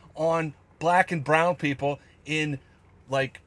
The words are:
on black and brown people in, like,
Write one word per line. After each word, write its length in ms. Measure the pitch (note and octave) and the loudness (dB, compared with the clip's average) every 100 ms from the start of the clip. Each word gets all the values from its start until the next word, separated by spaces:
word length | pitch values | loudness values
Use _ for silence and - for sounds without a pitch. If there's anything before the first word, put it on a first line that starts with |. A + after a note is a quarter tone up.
| - - | -16 -4
on 380 | D#3+ E3 D#3+ - _ - | -2 0 -4 -8 _ -4
black 320 | D#3+ F3+ F#3 | 2 4 2
and 120 | F3 | -2
brown 320 | C#3 D#3 E3+ F3 | 2 2 2 0
people 440 | D3 C3+ C#3 C#3 - _ - | -2 -2 -4 -4 -10 _ -6
in, 340 | D#3 D3+ C#3 - _ _ _ - | -4 -2 -6 -10 _ _ _ -4
like, 320 | C3+ C3+ - | -2 -2 -6